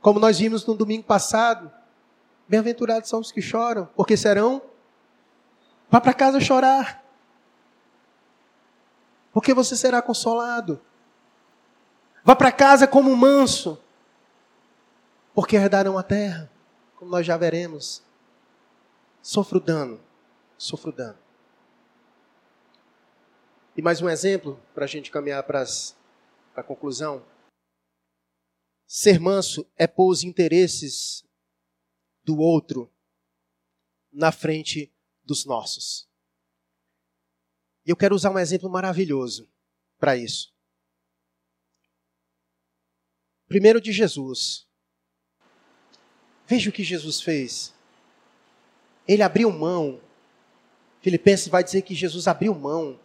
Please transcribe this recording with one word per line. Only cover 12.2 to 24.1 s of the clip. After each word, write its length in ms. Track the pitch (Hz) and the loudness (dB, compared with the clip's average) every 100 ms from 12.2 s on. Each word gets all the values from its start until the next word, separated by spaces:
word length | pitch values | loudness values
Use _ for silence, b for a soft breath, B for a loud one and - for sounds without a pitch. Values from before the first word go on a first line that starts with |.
| - | 6
Vá 100 | 254 | 8
pra 160 | 277 | 8
casa 360 | - 277 277 269 | 6 8 8 8
como 240 | 269 269 | 6 4
um 40 | 254 | 6
manso, 640 | 262 277 262 - - 156 _ _ _ _ _ _ _ _ _ _ _ _ _ _ _ - | 6 6 4 0 -6 -10 _ _ _ _ _ _ _ _ _ _ _ _ _ _ _ -4
porque 200 | 175 214 | 0 2
herdarão 420 | 196 196 196 190 | 2 2 0 -4
a 60 | |
terra, 460 | 185 214 202 165 156 _ _ _ _ _ | -4 -4 -4 -8 -16 _ _ _ _ _
como 160 | 180 | -6
nós 140 | 175 170 | -4 -2
já 120 | 165 | -2
veremos. 640 | 170 165 175 156 135 - _ _ _ _ _ _ _ _ _ _ _ _ | -2 -2 -8 -12 -14 -14 _ _ _ _ _ _ _ _ _ _ _ _
Sofra 360 | - - 196 180 | -6 -4 -2 -2
o 40 | |
dano, 400 | 175 160 135 110 _ _ _ _ _ _ | -2 -4 -6 -12 _ _ _ _ _ _
sofra 320 | - - 160 | -14 -12 -12
o 40 | |
dano. 240 | 147 120 104 _ _ _ _ _ _ _ _ _ _ _ _ _ _ _ _ _ _ _ _ _ _ _ _ _ - | -12 -14 -14 _ _ _ _ _ _ _ _ _ _ _ _ _ _ _ _ _ _ _ _ _ _ _ _ _ -6
E 60 | |
mais 200 | 165 165 | -2 -2
um 80 | |
exemplo, 500 | 175 | -2